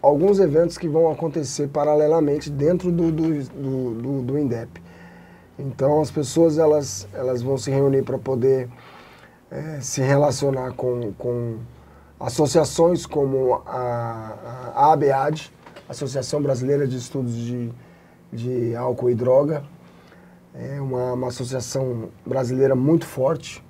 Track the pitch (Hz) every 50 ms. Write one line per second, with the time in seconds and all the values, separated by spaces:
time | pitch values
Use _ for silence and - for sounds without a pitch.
0 | - 139 147 143 170 202 202 190 190 156 139 160 175 170 170 - 175 160 147 160
1 | 165 160 151 - 165 160 139 170 143 135 - - 143 139 143 151 147 151 151 151
2 | 151 151 160 165 156 143 143 151 - 147 143 135 143 160 185 180 180 180 170 170
3 | 170 165 160 156 160 165 156 143 135 - - 135 139 135 135 131 127 120 110 113
4 | 120 135 139 139 123 123 139 151 147 127 120 113 113 - - - - - - -
5 | - - - - - - - - - - - - 139 135 120 - 135 139 147 151
6 | 151 - - 156 143 - - 160 165 165 151 156 160 151 151 151 139 135 - -
7 | - - - - 131 127 127 120 120 131 139 131 - 139 135 139 139 139 139 135
8 | 131 - 131 135 - 135 135 123 120 135 135 131 123 123 123 - - - - -
9 | - - - - - - - _ _ _ 139 139 151 160 156 143 117 - - 143
10 | 131 131 139 139 147 147 - - 143 139 135 131 127 127 123 - 131 127 123 120
11 | 120 104 95 - - 123 120 120 120 117 113 110 117 120 - - - - - -
12 | - - - - - 123 - - 151 139 - 170 151 - - - 165 170 180 143
13 | - - - 151 139 135 135 131 131 123 120 - - - 127 127 127 123 120 120
14 | 117 113 113 113 110 110 107 - - 117 117 - - 120 - - 143 151 165 147
15 | 147 139 135 135 139 151 156 156 - - - - - - - - - - - -
16 | 147 127 131 139 123 - - 147 143 139 135 120 123 131 143 143 143 127 131 127
17 | 120 - - 139 127 120 117 117 117 117 123 123 120 117 117 - - - - -
18 | - - - _ - - - 120 117 123 127 120 117 110 113 117 123 127 123 127
19 | 127 123 120 110 123 127 127 135 - 147 160 143 - - - - - - - -
20 | - - - - - - - - - - - 123 117 131 139 143 139 135 127 123
21 | 123 127 123 127 127 131 123 - 131 120 131 127 120 - - 135 135 127 120 113
22 | 110 - - - - - 123 131 127 120 127 127 135 135 135 123 131 147 165 165
23 | - - - 135 131 139 - - - - - - -